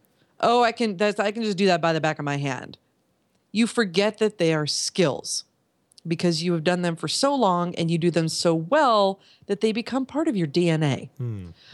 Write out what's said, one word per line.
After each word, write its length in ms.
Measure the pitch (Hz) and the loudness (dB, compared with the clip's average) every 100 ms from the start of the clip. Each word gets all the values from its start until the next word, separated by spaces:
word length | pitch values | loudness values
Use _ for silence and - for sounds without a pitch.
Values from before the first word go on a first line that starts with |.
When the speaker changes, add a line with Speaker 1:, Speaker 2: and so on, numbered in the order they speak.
| _ _ _ - | _ _ _ -2
Speaker 1:
Oh, 220 | 226 240 | 2 4
I 80 | 233 | 2
can, 240 | 233 226 180 | 0 -2 0
that's, 240 | 208 202 | 0 0
I 100 | 208 | -2
can 100 | 214 | -2
just 140 | 220 180 | -4 0
do 80 | 196 | 2
that 140 | 170 | 2
by 100 | 165 | 2
the 80 | 160 | 0
back 180 | 156 151 | -2 -2
of 60 | |
my 140 | 147 143 | -4 -4
hand." 400 | 139 123 - - _ _ _ _ _ _ _ | -4 -6 -10 -18 _ _ _ _ _ _ _
You 140 | 208 233 | -2 0
forget 520 | - 202 170 208 - | 0 0 0 0 0
that 200 | 214 - | -2 0
they 140 | 165 | 0
are 120 | 156 147 | 2 0
skills 800 | - - - 156 - - - - _ _ _ _ _ 165 | -4 -4 0 0 0 -6 -10 -10 _ _ _ _ _ -6
because 360 | 165 175 156 | -2 0 0
you 120 | 175 | 0
have 100 | 170 | 0
done 180 | 156 180 | 0 0
them 140 | 175 160 | 0 -4
for 120 | 156 | -4
so 260 | - 277 | 0 0
long 400 | 285 202 175 175 - | 4 4 2 0 -2
and 140 | 165 | 0
you 80 | 165 | 0
do 120 | 170 | 2
them 180 | 165 160 | 0 0
so 260 | - 175 | 0 0
well 640 | 165 165 302 269 214 196 196 _ _ - | 0 2 2 4 4 2 -2 _ _ -6
that 140 | 202 | -2
they 100 | 220 | 0
become 360 | 220 220 262 262 | -2 -4 -4 -4
part 220 | 285 320 | -2 -2
of 80 | 208 | 0
your 100 | 156 | 0
D 240 | 175 170 | 2 2
N 120 | 160 | 2
A. 280 | 151 123 127 - | 0 -2 -6 -8
Speaker 2:
Hmm. 300 | 120 104 87 - - | -8 -8 -10 -18 -20